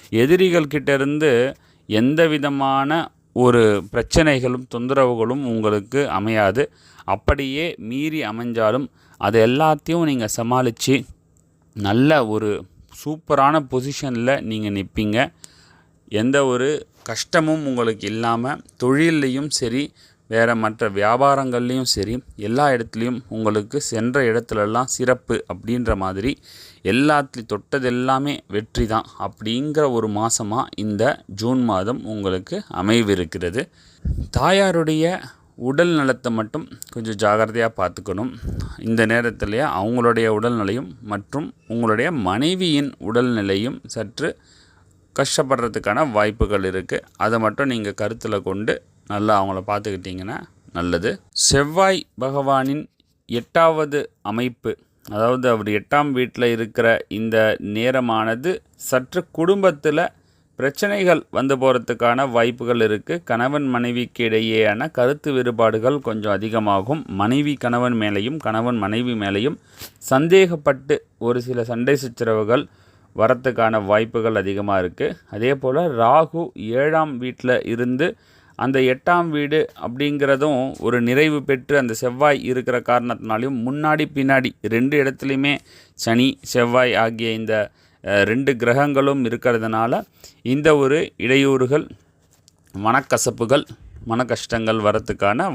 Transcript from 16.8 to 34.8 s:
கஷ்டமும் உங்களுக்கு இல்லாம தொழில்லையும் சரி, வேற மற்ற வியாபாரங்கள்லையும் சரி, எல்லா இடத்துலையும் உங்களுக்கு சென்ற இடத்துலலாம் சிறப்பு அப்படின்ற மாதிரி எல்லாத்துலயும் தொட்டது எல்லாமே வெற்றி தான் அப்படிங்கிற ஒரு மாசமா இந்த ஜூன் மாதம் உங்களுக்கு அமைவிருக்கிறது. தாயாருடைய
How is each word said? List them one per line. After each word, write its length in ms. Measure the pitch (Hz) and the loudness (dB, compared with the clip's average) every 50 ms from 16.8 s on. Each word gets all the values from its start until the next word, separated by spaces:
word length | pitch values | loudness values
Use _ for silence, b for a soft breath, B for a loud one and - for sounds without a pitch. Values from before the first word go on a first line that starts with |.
| - _ _ _ | -8 _ _ _
கஷ்டமும் 600 | _ - 113 - - - - 170 156 156 160 160 147 | _ -10 -8 -8 -6 0 0 0 2 2 -2 -2 -2
உங்களுக்கு 400 | 139 131 120 117 113 110 101 101 101 | -4 -2 0 0 -2 -2 -4 -6 -6
இல்லாம 360 | 107 110 117 117 117 117 120 135 156 - - _ _ _ | -4 -2 -2 -2 -2 -2 -2 -4 -6 -8 -12 _ _ _
தொழில்லையும் 720 | 123 127 135 143 160 165 160 151 139 131 127 135 147 147 | 0 0 2 2 2 2 2 2 0 0 -2 -4 -4 -6
சரி, 340 | - - 131 113 117 135 143 - b b b b b b b _ | -4 -4 -4 -2 -2 -4 -4 -6 b b b b b b b _
வேற 200 | 113 113 113 117 117 | 2 2 2 4 2
மற்ற 340 | 113 110 107 107 - 117 107 | 0 0 -2 -2 -2 -4 -2
வியாபாரங்கள்லையும் 1000 | 98 101 101 107 120 127 139 139 139 135 135 127 123 120 123 123 127 131 127 - | 0 0 2 2 4 4 4 4 4 2 0 -2 -2 -2 -2 -2 -2 -2 -2 -2
சரி, 240 | - 104 95 104 85 - - - - | -2 -2 -2 -4 -4 -8 -8 -14 -14
எல்லா 280 | - 104 104 117 131 147 143 | -10 -6 -4 0 2 2 2
இடத்துலையும் 500 | 131 117 113 - - 110 113 123 123 104 - - | 2 0 -2 -6 -4 -4 -4 -4 -4 -6 -8 -10
உங்களுக்கு 500 | 113 110 110 107 107 107 101 113 - 143 | -8 -2 -2 0 0 0 -2 -2 -6 -6
சென்ற 420 | - - 120 110 110 123 127 143 | -6 -4 -4 -2 -2 0 0 2
இடத்துலலாம் 680 | 131 117 110 120 117 - 110 107 104 104 110 120 131 123 | 2 2 0 0 -2 -2 -2 -2 0 0 0 -2 -2 -2
சிறப்பு 440 | - - 127 123 120 - - - 117 - - | -4 -2 0 0 0 0 -2 -4 -4 -4 -4
அப்படின்ற 480 | - 90 95 104 110 120 123 120 113 107 | -8 -12 -10 -6 -4 -4 -2 0 -2 -2
மாதிரி 360 | 95 95 95 92 95 104 135 147 - B B B B B B B B B | -2 -2 -4 -4 -4 -4 -4 -6 -6 B B B B B B B B B
எல்லாத்துலயும் 640 | 92 107 127 143 151 151 147 139 - - 127 110 | 0 2 2 4 4 2 2 0 -2 -10 -14 -8
தொட்டது 400 | - 107 98 - _ - 139 127 | -6 -8 -8 -6 _ -4 -2 -2
எல்லாமே 480 | 127 123 123 127 131 135 131 139 147 139 - - - | -2 -2 -2 0 0 0 0 -2 -4 -6 -8 -10 -8
வெற்றி 360 | 98 104 110 - - - 120 | -6 -6 -6 -4 -4 -4 -2
தான் 200 | 107 110 110 - - - - | 0 -2 -2 -4 -6 -12 -10
அப்படிங்கிற 640 | 98 98 - _ 107 107 113 127 143 151 147 156 151 135 | -10 -10 -10 _ -6 -4 -4 -4 -4 -2 0 0 2 2
ஒரு 160 | 120 113 110 107 | 2 0 -2 -2
மாசமா 520 | 104 104 110 117 - - 113 101 110 127 - - - | -2 -2 0 0 -2 -2 -4 -4 -4 -4 -4 -6 -8
இந்த 280 | - 104 107 104 101 110 139 - - - - 95 | -6 -4 -4 0 2 2 0 0 -2 -10 -16 -8
ஜூன் 280 | 98 110 120 131 131 123 | -4 -2 0 0 0 0
மாதம் 360 | 113 101 92 95 110 131 135 - | 0 0 0 -2 -2 -6 -6 -8
உங்களுக்கு 540 | 104 110 104 98 95 92 92 98 - 175 208 - - | -10 -8 -4 -4 -2 -4 -4 -6 -8 -10 -10 -10 -8
அமைவிருக்கிறது. 920 | - 92 90 104 113 120 110 101 98 90 87 82 - 92 90 87 90 127 170 - B B B B B B B B B B B - | -6 -2 0 2 2 2 4 2 0 0 0 -6 -6 -6 -6 -4 -4 -6 -8 -8 B B B B B B B B B B B -6
தாயாருடைய 720 | - 123 131 165 190 196 196 190 170 170 | -2 0 2 2 4 4 2 2 2 0